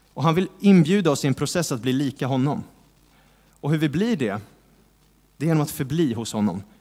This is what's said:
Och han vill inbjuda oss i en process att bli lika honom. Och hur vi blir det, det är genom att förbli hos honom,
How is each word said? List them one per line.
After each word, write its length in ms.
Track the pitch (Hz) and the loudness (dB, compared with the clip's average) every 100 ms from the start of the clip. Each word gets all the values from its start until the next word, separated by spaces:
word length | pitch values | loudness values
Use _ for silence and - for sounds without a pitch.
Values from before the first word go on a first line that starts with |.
| _ | _
Och 100 | - | -4
han 120 | 160 160 | 0 0
vill 120 | 190 - | -2 2
inbjuda 520 | 202 185 151 202 165 | 6 6 6 2 2
oss 140 | 135 143 | 0 0
i 20 | |
en 60 | |
process 380 | 131 147 180 160 | -2 -2 -2 -4
att 100 | 127 | -4
bli 120 | 127 | -2
lika 340 | 131 139 - 131 | -2 -2 -4 -4
honom. 360 | 131 143 - - _ _ _ _ _ _ _ _ _ | 0 -2 -4 -10 _ _ _ _ _ _ _ _ _
Och 120 | 139 | -4
hur 60 | 160 | 0
vi 120 | 156 | 0
blir 280 | 143 233 190 | 0 -2 -2
det, 240 | 110 104 - _ _ _ _ _ _ _ _ - | -2 -4 -10 _ _ _ _ _ _ _ _ -6
det 80 | 156 | -2
är 20 | |
genom 160 | 156 | 0
att 80 | 151 | -2
förbli 420 | - 131 160 151 | -6 -4 -2 -2
hos 200 | 110 110 | -2 -6
honom, 300 | 110 101 90 - _ | -2 -2 -4 -12 _